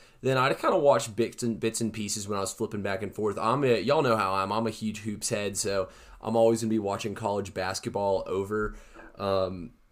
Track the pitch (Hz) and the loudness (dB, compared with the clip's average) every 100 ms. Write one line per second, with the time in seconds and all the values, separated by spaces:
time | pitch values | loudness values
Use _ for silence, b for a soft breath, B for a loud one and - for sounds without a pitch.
0 | b b 127 131 131 160 320 190 143 120 | b b 0 2 2 2 2 4 6 4
1 | 113 101 113 - 117 101 113 - 113 107 | 2 -2 -2 0 -4 0 -2 0 -4 -4
2 | 101 107 98 101 95 - 107 104 101 98 | -6 -6 -4 -4 -4 -4 -4 -4 -4 -4
3 | 101 - 104 - 110 135 135 113 107 151 | -4 -2 -2 0 0 2 4 2 4 2
4 | 135 110 98 95 95 107 113 107 110 104 | 4 2 2 2 0 0 -2 -2 -6 -4
5 | 110 104 - 107 101 101 104 98 92 b | -8 -6 -4 -2 -2 -2 -2 0 -2 b
6 | b b 110 113 113 113 113 110 98 98 | b b 0 6 6 6 2 0 0 -2
7 | 110 98 107 101 98 95 92 95 120 110 | -4 -4 -2 -2 -4 -4 -4 -4 -4 -2
8 | 101 95 - 92 95 107 107 B B B | 0 0 0 -2 -2 -2 -4 B B B
9 | B - 101 95 92 92 82 - _ | B -6 -2 0 0 -4 -12 -16 _